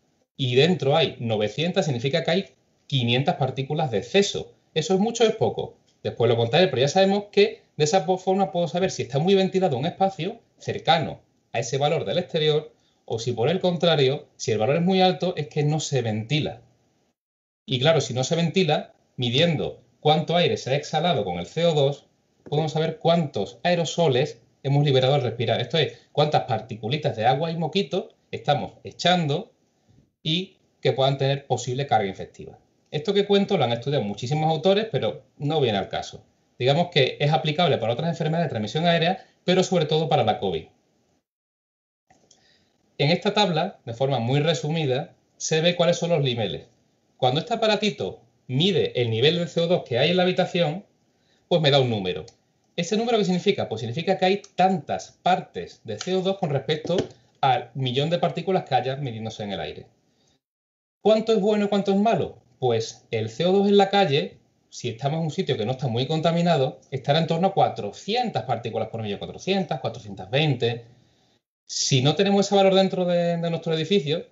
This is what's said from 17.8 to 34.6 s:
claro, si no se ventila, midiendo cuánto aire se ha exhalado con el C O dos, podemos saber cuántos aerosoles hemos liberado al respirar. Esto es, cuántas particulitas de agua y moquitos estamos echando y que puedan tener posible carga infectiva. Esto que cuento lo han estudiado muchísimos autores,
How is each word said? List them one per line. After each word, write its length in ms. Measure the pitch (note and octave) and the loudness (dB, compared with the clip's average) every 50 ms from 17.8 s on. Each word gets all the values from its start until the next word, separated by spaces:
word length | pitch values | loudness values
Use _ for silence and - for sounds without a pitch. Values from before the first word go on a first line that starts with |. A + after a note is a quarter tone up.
claro, 200 | C3 D#3+ E3 C#3+ | 4 4 4 4
si 140 | - - A2+ | 0 0 -2
no 80 | B2+ | -4
se 140 | C3 - E3+ | -2 0 0
ventila, 560 | E3 E3+ D3+ - F#3+ F3 D3 D3 G3 - - _ _ _ _ _ | 0 0 0 2 2 2 2 0 -2 -2 -8 _ _ _ _ _
midiendo 640 | - B2 A#2+ A#2+ C#3 E3+ F3 D#3 A2 F2 D2+ - - _ _ _ _ | -4 -4 0 2 2 2 2 2 -2 -4 -6 -8 -10 _ _ _ _
cuánto 380 | - D3 D#3+ E3+ - - E3 | 2 2 2 2 2 0 2
aire 200 | F3 E3 B2+ G#2+ | 2 2 2 0
se 140 | - - B2+ | -2 -2 -2
ha 60 | C3+ | -2
exhalado 480 | D3 - - - D3+ D#3+ B2 - A2+ F#2+ | -2 -2 -4 -4 -2 0 0 0 0 -2
con 160 | F2+ F2 F2 | -2 -4 -6
el 60 | F2 | -8
C 200 | - - D#3+ E3+ | -6 -4 0 0
O 60 | E3+ | 2
dos, 340 | D#3 D3 C#3 C#3 C#3+ - - _ _ _ _ _ _ _ _ | 2 4 2 2 0 -4 -10 _ _ _ _ _ _ _ _
podemos 260 | - D3 D3+ D#3+ D3 | -4 -2 -2 -2 -2
saber 280 | C#3+ D#3 D#3+ E3 - - | -2 -2 -2 -2 -4 0
cuántos 600 | - D#3+ E3+ E3+ D3+ C3+ - A2+ G2 - - - - | 2 2 2 4 2 -2 -2 -4 -6 -6 -8 -4 0
aerosoles 760 | F3 F3+ E3+ D#3+ - - F3 E3+ D3+ B2 B2 D3+ D3 - - _ _ _ _ | 0 0 2 0 -2 0 2 2 2 4 2 0 -2 -4 -12 _ _ _ _
hemos 220 | - C3+ C#3 C#3+ C#3+ | -4 0 2 2 4
liberado 320 | C#3+ C3 C3 B2+ C3 D3 | 4 4 4 4 4 2
al 60 | C#3 | 2
respirar. 380 | B2 A2 A2 - A#2 A2+ A2 A2 | 0 -2 -2 -2 -2 0 0 0
Esto 160 | A#2+ - - | -2 -2 0
es, 220 | D#3+ C3+ - - - _ _ | 0 0 0 -2 -10 _ _
cuántas 300 | _ D3 D3 D3+ - - | _ 0 0 2 2 0
particulitas 720 | - - A#2 A2 - - A2+ - - A2+ D3 D3 - - - | 0 0 -4 -4 -4 -8 -10 -8 -6 -4 -4 -2 -2 -4 -4
de 100 | A2 A2 | 0 0
agua 240 | A#2+ C#3+ C#3+ E3 E3 | 2 2 2 -2 -4
y 60 | E3 | -4
moquitos 580 | E3 E3 - - G3 G3 - - F#3+ A3+ - - _ _ _ | -4 -4 -2 -2 -2 -2 0 -4 -4 -6 -6 -14 _ _ _
estamos 440 | - A2 - - D3 - G2 - - - - | -12 -6 -2 -2 0 0 -2 -6 -12 -16 -16
echando 640 | G2 - - - F3 F3+ F3 E3 C#3+ C#3+ F3 A3 - _ _ _ _ _ _ _ _ _ _ _ _ _ _ | -16 -12 -2 0 2 2 2 2 0 -2 -4 -6 -10 _ _ _ _ _ _ _ _ _ _ _ _ _ _
y 360 | - D3+ D#3+ F3+ F#3+ - _ _ _ _ _ _ | -4 -4 -2 -2 -4 -8 _ _ _ _ _ _
que 120 | - C3+ | -2 -2
puedan 260 | B2+ C#3 C3+ C#3 C#3 C3+ | 0 2 2 0 2 0
tener 300 | C#3 C3+ C#3 C#3 - - | 0 0 -2 -2 -4 -4
posible 400 | C3 - - C3 B2 C#3 C#3 - | -4 -4 -4 -6 -6 -6 -2 0
carga 200 | A#2+ A2 G2+ F#2+ | 0 0 0 -2
infectiva. 520 | F#2 F2+ E2 - - - - - - - _ _ _ _ _ _ | -6 -8 -14 -14 -16 -18 -20 -20 -20 -20 _ _ _ _ _ _
Esto 200 | - D3 - G#3 | -10 -6 -4 -2
que 140 | G3 G3+ G3 | 0 0 2
cuento 320 | - G3+ G3 G3 - G3+ E3+ | 2 2 2 2 2 2 2
lo 60 | B2+ | 2
han 80 | A#2 | 0
estudiado 320 | A#2+ A#2 - C#3 C#3+ A2 G#2 | 0 -2 -2 -2 -2 -2 -2
muchísimos 440 | G2+ G2+ - - A#2 D3+ D#3 D#3 D#3 | -4 -6 -6 -4 -4 -2 0 0 0
autores, 380 | D#3+ D3+ | 0 2